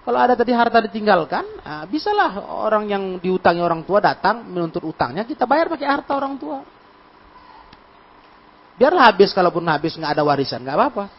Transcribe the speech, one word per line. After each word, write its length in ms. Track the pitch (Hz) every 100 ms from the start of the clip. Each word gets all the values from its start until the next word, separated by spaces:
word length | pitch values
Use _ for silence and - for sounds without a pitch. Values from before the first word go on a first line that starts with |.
Kalau 160 | - 247
ada 160 | 247
tadi 240 | 240 233 240
harta 240 | 233 226
ditinggalkan, 640 | 214 220 214 190 156 196 403 440
ah, 240 | - 151
bisalah 560 | 160 285 415 415 339 196
orang 480 | - 80 214 214 208
yang 160 | 196 190 185
diutangi 400 | 185 185 190 175
orang 240 | 175 165
tua 160 | 156 196
datang 480 | 175 135 185 233 214
menuntut 320 | 180 165 170
utangnya, 480 | 160 - 131 147 233
kita 160 | 302
bayar 240 | 247 285 330
pakai 200 | 311 277
harta 280 | 285 - 277
orang 240 | 269 277
tua. 240 | 294 277 - _ - _ - _ - - - - - - - - - - - - - - - -
Biarlah 320 | 254 359 240
habis, 240 | 185 196 -
kalaupun 240 | 180 165 170
habis 240 | 147 160
nggak 240 | 165 156 151
ada 80 |
warisan, 400 | 147 139 135 120
nggak 120 | 127 156
apa-apa. 260 | 262 220 202